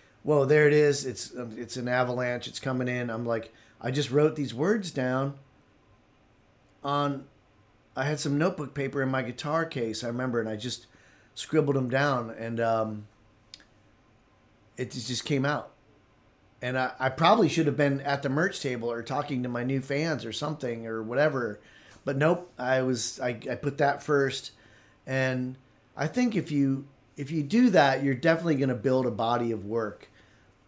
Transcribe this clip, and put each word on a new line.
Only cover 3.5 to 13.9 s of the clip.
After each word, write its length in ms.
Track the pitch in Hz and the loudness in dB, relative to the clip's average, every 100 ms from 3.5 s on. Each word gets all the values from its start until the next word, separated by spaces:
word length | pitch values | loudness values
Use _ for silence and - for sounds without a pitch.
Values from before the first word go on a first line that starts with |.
| - - - | -16 -20 -10
I 100 | 123 | -4
just 200 | 135 139 | -2 0
wrote 240 | 135 156 156 | 4 4 2
these 180 | 131 | -4
words 380 | 113 165 226 180 | -2 0 0 -2
down 440 | - 127 131 139 139 - _ _ _ _ _ _ _ _ _ _ _ _ _ | -4 -2 0 -2 -6 -16 _ _ _ _ _ _ _ _ _ _ _ _ _
on, 420 | 139 143 143 139 - _ _ _ _ _ _ - | -2 0 0 -2 -10 _ _ _ _ _ _ -4
I 80 | |
had 160 | 139 151 | -2 -2
some 180 | 143 143 | 0 0
notebook 360 | 170 180 139 | 0 -2 -8
paper 280 | - 135 139 | -6 -4 -2
in 80 | 131 | -2
my 120 | 131 | -2
guitar 440 | 120 120 147 156 160 | -4 -6 -4 -2 -2
case, 380 | 143 117 107 | -4 -4 -4
I 40 | 120 | -6
remember, 320 | 120 127 117 | -4 -2 -2
and 100 | 110 | -2
I 60 | 107 | -4
just 320 | 120 - - _ _ _ _ | -6 -8 -12 _ _ _ _
scribbled 440 | - - 156 143 135 | -16 -2 2 2 2
'em 120 | 127 | 0
down, 400 | 131 143 131 113 | 2 2 0 -4
and, 280 | 113 113 117 | -8 -6 0
um, 480 | 117 113 110 107 107 _ _ _ _ - - _ _ | 2 2 0 -6 -12 _ _ _ _ -20 -20 _ _